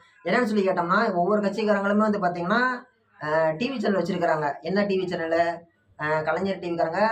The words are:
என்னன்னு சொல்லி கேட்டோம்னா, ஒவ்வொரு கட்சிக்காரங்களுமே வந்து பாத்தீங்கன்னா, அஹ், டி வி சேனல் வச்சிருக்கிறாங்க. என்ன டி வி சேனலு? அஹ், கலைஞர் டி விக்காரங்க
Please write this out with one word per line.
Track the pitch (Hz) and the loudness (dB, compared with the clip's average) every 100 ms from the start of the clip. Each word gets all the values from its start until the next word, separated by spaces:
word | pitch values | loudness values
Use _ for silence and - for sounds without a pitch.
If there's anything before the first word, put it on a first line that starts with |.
| - _ | -16 _
என்னன்னு | 170 226 | -2 0
சொல்லி | 226 214 | 2 2
கேட்டோம்னா, | 190 175 170 196 226 | 2 2 2 2 2
ஒவ்வொரு | 175 175 214 | 0 2 2
கட்சிக்காரங்களுமே | 196 208 214 202 196 208 | 0 0 0 2 2 2
வந்து | 214 202 | 2 2
பாத்தீங்கன்னா, | 175 175 170 233 254 247 - _ _ - | -2 -2 -2 0 0 -2 -10 _ _ -10
அஹ், | 151 156 160 156 | -2 0 2 0
டி | 254 | -4
வி | 254 | -2
சேனல் | 214 190 | 0 0
வச்சிருக்கிறாங்க. | 170 175 170 156 147 139 | 0 0 0 0 -2 -4
என்ன | - 196 | -2 0
டி | 202 190 | 0 0
வி | 175 | -2
சேனலு? | 175 165 165 170 165 - _ _ - | -4 0 0 0 -2 -10 _ _ -8
அஹ், | 151 156 | -2 -2
கலைஞர் | 156 165 196 180 | 0 -2 -2 -4
டி | 175 | -4
விக்காரங்க | 165 160 180 220 | -2 -2 0 2